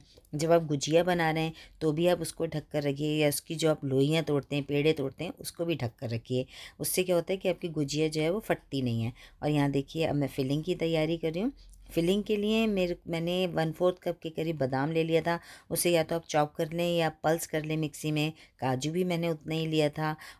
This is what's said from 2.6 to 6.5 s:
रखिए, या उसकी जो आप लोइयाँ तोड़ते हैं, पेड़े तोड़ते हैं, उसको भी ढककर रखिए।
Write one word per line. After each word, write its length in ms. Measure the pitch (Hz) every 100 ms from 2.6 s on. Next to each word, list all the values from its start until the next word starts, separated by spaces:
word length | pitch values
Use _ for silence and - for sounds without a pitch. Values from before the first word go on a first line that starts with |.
| - 151
रखिए, 400 | 147 139 151 151
या 60 | 147
उसकी 260 | 143 -
जो 160 | 160 156
आप 140 | 151
लोइयाँ 400 | 139 131 139 160
तोड़ते 320 | 151 143 139 143
हैं, 80 |
पेड़े 280 | 139 143 151
तोड़ते 320 | 156 135 -
हैं, 80 | 170 -
उसको 240 | 175 -
भी 120 | 170 156
ढककर 340 | 120 - 117
रखिए। 360 | 117 - 127 127